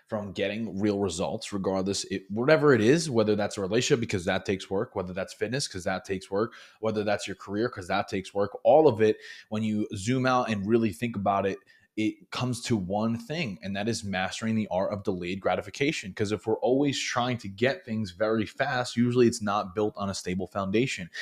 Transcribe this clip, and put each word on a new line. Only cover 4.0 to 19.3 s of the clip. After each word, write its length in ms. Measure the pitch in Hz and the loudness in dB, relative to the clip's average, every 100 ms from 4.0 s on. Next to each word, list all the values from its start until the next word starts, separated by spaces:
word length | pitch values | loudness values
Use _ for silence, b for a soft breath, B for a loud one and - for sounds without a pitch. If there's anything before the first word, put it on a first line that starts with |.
because 240 | 117 98 87 | 0 -2 0
that 200 | 92 - | -2 -2
takes 240 | 95 - | -4 -2
work, 260 | 98 123 101 | -4 -4 -6
whether 180 | 92 | -6
that's 200 | 90 90 | -6 -8
fitness, 340 | - 107 131 - | -6 -4 -4 -6
'cause 180 | 95 92 | -6 -4
that 200 | 92 - | -4 -4
takes 240 | 95 - | -8 -4
work, 240 | 98 117 B B B | -2 -2 B B B
whether 220 | 110 107 | -2 0
that's 220 | 104 104 - | 0 -2 -4
your 120 | 92 | -10
career, 320 | - 104 120 | -6 -2 -2
'cause 180 | 107 90 | -4 -2
that 220 | 98 - | -2 -2
takes 240 | 101 - | -6 -4
work, 260 | 98 101 - | -2 -2 2
all 240 | 113 147 156 | 6 8 8
of 140 | 107 | 6
it, 160 | 107 107 B B B | 4 2 B B B
when 140 | 110 | -4
you 240 | 110 104 202 104 | -2 -2 -2 -4
zoom 300 | 101 131 127 | -2 0 2
out 220 | 123 113 | 0 0
and 160 | 104 98 | -2 2
really 240 | 117 113 | 2 2
think 240 | - 120 110 | -2 -6 -2
about 320 | 98 98 98 | 0 2 0
it, 100 | 95 b b b - | -4 b b b -4
it 340 | 107 - - | -2 -4 -10
comes 300 | - 127 117 | -6 -4 -4
to 120 | - 110 | -2 -2
one 420 | 90 101 113 117 | 0 -2 -2 -4
thing, 420 | - 160 127 92 | -6 -6 -6 -6
and 140 | 98 98 | -8 -4
that 120 | 110 | -4
is 160 | 107 | -4
mastering 520 | 101 92 92 - 113 110 | -4 -2 -2 -2 -2 0
the 120 | 104 | 0
art 200 | 90 98 | 0 0
of 120 | 101 | -2
delayed 360 | 104 90 87 95 | -2 -4 -4 -2
gratification. 720 | 95 92 95 - 143 - 101 | 0 0 -2 -2 -2 -2 -6
'Cause 180 | 92 101 | -4 -2
if 140 | 107 110 | -2 -2
we're 140 | 107 | 0
always 400 | 113 135 143 127 | 2 2 2 0
trying 380 | - 123 123 120 | -2 -2 -2 -4
to 100 | 98 | -8
get 380 | 98 127 135 - | 0 0 0 -4
things 260 | 110 101 | -4 -4
very 340 | 90 110 113 101 | -2 0 2 0
fast, 520 | - 135 127 120 117 | -2 -2 -2 0 2
usually 300 | 120 123 | 4 6
it's 160 | 117 | 6